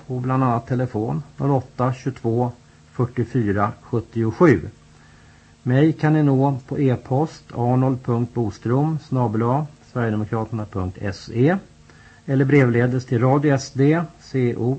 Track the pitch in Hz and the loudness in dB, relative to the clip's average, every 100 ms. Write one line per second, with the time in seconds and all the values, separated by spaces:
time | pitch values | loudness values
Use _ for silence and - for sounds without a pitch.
0 | - 127 127 131 131 113 - 123 123 104 | -6 -6 -2 0 2 0 -2 -4 -2 -4
1 | 113 156 - - 139 135 - - 123 127 | -4 -6 -8 -6 0 0 -2 -4 -2 -2
2 | 139 127 117 117 120 120 - - - - | -8 -6 -2 -2 -2 -6 -18 -20 -12 -4
3 | 123 - 117 131 101 98 104 - - 117 | -4 -2 -4 -2 0 0 -2 -4 -6 -6
4 | - 113 113 - 170 98 - - - - | -4 -4 -2 4 4 4 0 -14 -20 -20
5 | - - - - - - 120 131 160 156 | -20 -20 -20 -20 -20 -8 0 2 2 2
6 | 156 156 147 131 139 131 - 143 139 120 | 0 2 2 2 2 -2 -6 -2 0 0
7 | - 131 160 - - - 120 127 131 127 | -2 -2 -2 -6 -12 -4 0 2 0 -2
8 | 127 117 120 120 110 - 110 131 151 156 | -2 -2 -2 -4 -4 -4 -2 0 0 -4
9 | - 131 120 110 117 139 147 - - 127 | -4 -2 0 0 0 0 -4 -12 -10 -4
10 | 113 107 104 113 110 110 104 98 92 - | -2 -2 -2 -4 -4 -6 -6 -6 -6 -6
11 | 98 - - 113 139 190 - - - - | -8 -8 -6 0 2 2 -4 -20 -20 -20
12 | - - - 135 139 143 123 117 123 127 | -20 -16 -4 0 4 6 6 4 2 0
13 | 127 120 131 143 147 135 - 127 143 165 | -2 0 2 2 2 0 -2 0 2 2
14 | 160 - - 131 120 - 117 | -2 -10 -8 -2 -2 0 -2